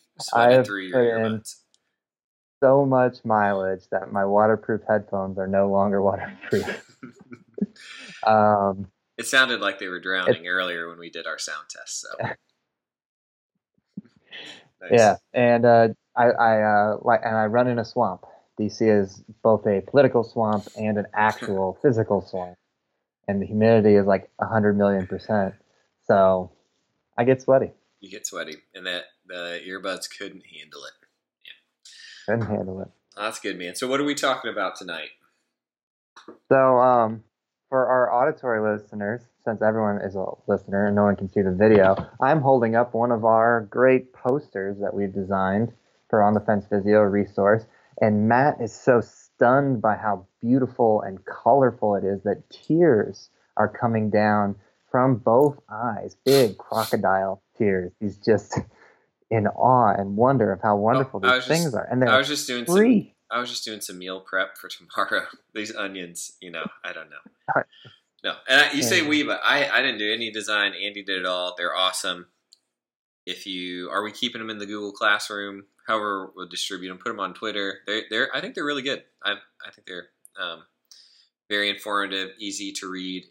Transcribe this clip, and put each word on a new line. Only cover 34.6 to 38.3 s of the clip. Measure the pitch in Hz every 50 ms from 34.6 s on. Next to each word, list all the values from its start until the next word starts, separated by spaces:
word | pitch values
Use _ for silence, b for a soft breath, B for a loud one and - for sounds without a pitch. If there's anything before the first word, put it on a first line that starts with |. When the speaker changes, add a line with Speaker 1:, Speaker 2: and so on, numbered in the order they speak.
| 95 90 - -
Speaker 2:
tonight? | 95 90 85 80 76 - - _ _ _ _ _ _ _ _ _ _ _ _ _ _ _ _ _ _ _ _ - - - - _ _ -
Speaker 1:
So, | 135 135 131 131 127 123
um, | 123 127 123 120 113 110 113 113 - _ _ _ _ _ _ _ _ -
for | 135 131 127
our | 113 127 127 123 -
auditory | 117 120 131 156